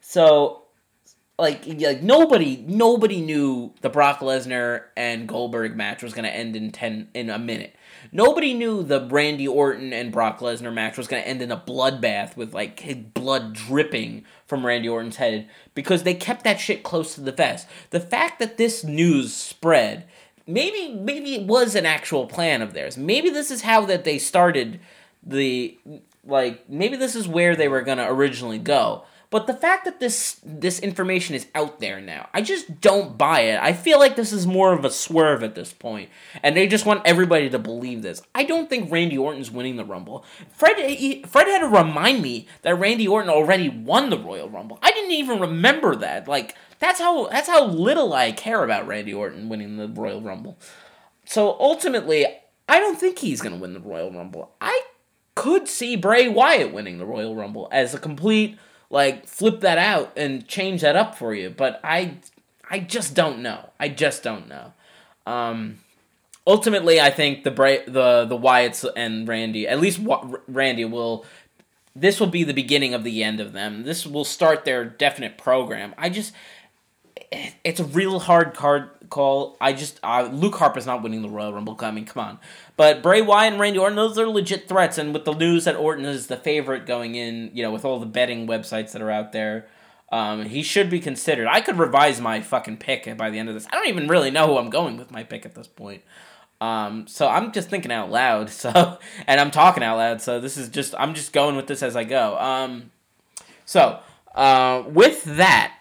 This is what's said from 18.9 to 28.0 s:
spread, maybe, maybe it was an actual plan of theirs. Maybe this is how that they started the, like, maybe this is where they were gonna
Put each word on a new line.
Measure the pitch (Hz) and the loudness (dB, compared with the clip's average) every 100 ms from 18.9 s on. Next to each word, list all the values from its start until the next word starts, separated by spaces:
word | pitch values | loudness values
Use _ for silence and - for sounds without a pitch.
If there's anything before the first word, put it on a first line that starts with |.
| 147 170 143 120 | 2 4 4 0
spread, | - - - 165 156 110 107 - _ _ _ - | -8 -14 -4 4 4 4 -4 -16 _ _ _ -6
maybe, | 180 339 427 330 | -2 -2 -4 -8
maybe | 220 202 285 277 | -8 -6 -6 -6
it | 254 196 | -6 0
was | 240 240 | 2 2
an | 202 | 0
actual | 160 156 - 147 123 | 0 -2 -2 -4 -4
plan | - 170 135 | -2 0 0
of | 110 | -2
theirs. | 87 69 123 | -8 -10 -8
Maybe | 147 240 339 | -2 0 0
this | 294 294 | -2 -6
is | 254 | -6
how | 214 226 | 2 4
that | 202 180 | 4 -2
they | 151 147 | -2 -4
started | - 185 180 143 117 110 - - _ _ | 0 4 4 2 -4 -8 -18 -20 _ _
the, | - 135 135 127 120 - - 151 _ _ | -6 -2 0 -2 -6 -10 -20 -20 _ _
like, | - 139 127 113 - | -2 0 0 -4 -12
maybe | 139 208 269 | -4 -4 -2
this | 262 | -6
is | 226 190 | -4 -4
where | 165 175 | 2 2
they | 170 147 | 4 2
were | 135 | 0
gonna | 123 131 | 0 -2